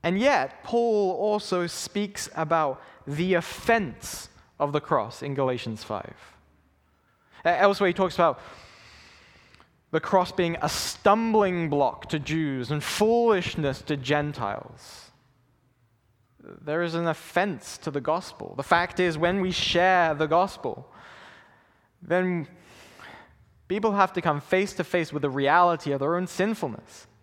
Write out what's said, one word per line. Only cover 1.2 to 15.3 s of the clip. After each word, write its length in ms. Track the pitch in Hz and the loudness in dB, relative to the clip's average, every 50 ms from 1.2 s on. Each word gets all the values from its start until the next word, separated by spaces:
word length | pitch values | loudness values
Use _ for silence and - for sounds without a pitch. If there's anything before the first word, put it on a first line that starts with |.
| 202 214 208 208 208 - 185 180 175 | 0 0 0 -2 -2 -2 -2 -2 -2
speaks 640 | 170 - - - - - 202 208 202 202 - - - - | -4 -6 -8 -10 -6 -4 -4 -4 -4 -6 -10 -12 -8 -6
about 480 | 160 160 151 165 160 156 139 127 - - - - - - | -6 -2 0 2 2 2 0 -4 -6 -14 -20 -20 -18 -12
the 280 | 139 143 147 180 185 185 | -8 -4 -2 0 2 2
offense 960 | 170 165 - - - - - 226 226 196 131 - - - - - - - - _ - _ _ _ - | 2 0 -4 -12 -4 2 2 4 4 2 -2 -8 -12 -12 -12 -12 -12 -14 -18 _ -20 _ _ _ -2
of 140 | 143 143 | -2 0
the 80 | 143 147 | 0 -4
cross 420 | - - 165 131 104 120 - - | 0 2 0 0 0 -2 -8 -10
in 120 | - 143 139 | -8 -6 -2
Galatians 500 | 135 135 131 127 120 - 117 110 107 - | -2 0 0 -2 -4 -6 -8 -10 -10 -8
five. 320 | - 107 95 - - - - - - - _ _ _ _ _ _ _ _ _ _ _ _ _ _ _ _ _ _ _ _ - - | -8 -8 -8 -8 -10 -16 -20 -20 -20 -20 _ _ _ _ _ _ _ _ _ _ _ _ _ _ _ _ _ _ _ _ -4 0
E-, 60 | 220 | 0
elsewhere, 380 | 175 - 190 202 202 - 202 180 | 2 4 4 4 4 4 2 0
he 60 | 165 | 2
talks 200 | - 190 175 - | 2 0 0 2
about 260 | - 170 160 131 - - - - - - - - - - - - - - - - - - - _ - _ _ - _ - _ _ _ _ _ | 2 2 2 2 -2 -12 -20 -20 -20 -20 -20 -20 -20 -20 -20 -20 -20 -20 -20 -20 -20 -20 -20 _ -20 _ _ -20 _ -20 _ _ _ _ _
the 100 | - 160 | -4 -4
cross 320 | - - - 185 180 180 | 0 2 2 2 2 2
being 240 | - - 180 170 170 - | 0 0 0 0 0 -2
a 80 | - 147 | -4 -4
stumbling 1040 | - - - - - - - 202 202 220 226 226 214 220 202 190 180 175 165 156 | -2 -4 -6 -6 -8 2 4 6 6 6 4 2 2 2 2 2 0 -2 -2 0
block 380 | 143 143 139 120 - - - - | 2 2 2 2 0 -4 -8 -6
to 80 | - 151 | -6 -6
Jews 520 | 135 - 151 160 160 147 135 131 123 117 | -4 -2 -2 -2 -2 -2 -2 -4 -4 -4
and 120 | 151 156 | -4 -4
foolishness 1000 | - - - - 214 220 233 240 233 233 214 185 170 - - - 151 139 131 - | -4 -4 0 0 2 2 4 2 4 2 2 2 0 -4 -4 -2 -2 -2 -2 -4
to 140 | - - 151 | -4 -4 -4
Gentiles. 1080 | 143 127 127 147 147 147 147 143 - 117 101 104 - - 113 113 - - - - - - - _ _ _ _ | -4 0 0 0 0 0 -2 -4 -6 -6 -6 -6 -8 -10 -16 -18 -20 -20 -20 -20 -20 -20 -20 _ _ _ _